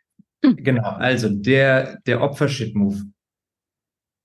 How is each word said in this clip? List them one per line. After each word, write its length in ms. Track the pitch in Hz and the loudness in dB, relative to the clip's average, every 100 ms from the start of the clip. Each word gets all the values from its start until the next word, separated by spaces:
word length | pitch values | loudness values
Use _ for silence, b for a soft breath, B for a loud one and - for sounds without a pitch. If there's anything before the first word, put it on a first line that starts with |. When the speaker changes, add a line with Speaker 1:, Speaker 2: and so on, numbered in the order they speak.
| b _ _ _ | b _ _ _
Speaker 1:
Hm. 120 | 285 196 | 2 2
Speaker 2:
Genau, 320 | 127 120 104 | 0 0 -2
also 380 | - 127 123 110 | -2 0 0 0
der, 680 | 101 110 135 135 131 - - - | -2 2 4 4 2 0 -8 -4
der 140 | 120 | -2
Opfer-Shit-Move. 840 | 135 - 139 - 104 104 101 101 - _ _ _ _ _ _ _ _ _ _ _ | -2 -2 -2 -2 -4 -2 -2 -2 -10 _ _ _ _ _ _ _ _ _ _ _